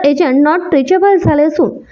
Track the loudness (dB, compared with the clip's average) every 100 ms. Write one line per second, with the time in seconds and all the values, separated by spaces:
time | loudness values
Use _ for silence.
0 | 0 0 0 2 0 0 -2 -2 0 0
1 | 2 2 0 0 0 0 -4 -4 -18